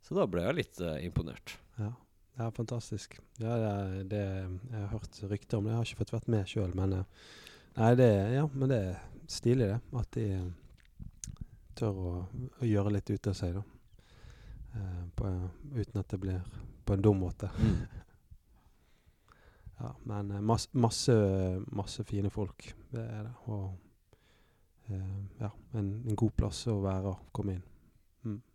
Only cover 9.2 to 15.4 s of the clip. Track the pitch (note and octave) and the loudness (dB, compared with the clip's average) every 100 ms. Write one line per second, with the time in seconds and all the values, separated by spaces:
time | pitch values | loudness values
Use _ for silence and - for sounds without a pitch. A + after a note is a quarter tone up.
9.2 | - - A#2 B2+ G#2+ A2 - B2+ G#2 - | -12 -2 2 4 4 2 -2 -4 -4 -2
10.2 | G#2+ F#2+ F2+ F2 - - - - - - | -2 -2 -4 -8 -16 -20 -20 -16 -16 -14
11.2 | - - - - - - A2 F#2+ F2+ F2+ | -14 -12 -14 -14 -18 -4 -2 0 -2 -4
12.2 | F#2 B2+ B2+ - A#2+ G#2 G2+ G#2 - G#2 | -6 -8 -10 -4 2 4 4 2 0 -2
13.2 | - F#2+ F2+ F2+ G2+ - - - - - | 0 0 -2 -2 -6 -14 -20 -20 -20 -20
14.2 | - - - - - A2 F#2+ F2+ F2 - | -20 -20 -18 -16 -12 -8 -6 -6 -6 -2
15.2 | G#2 F#2 | -2 0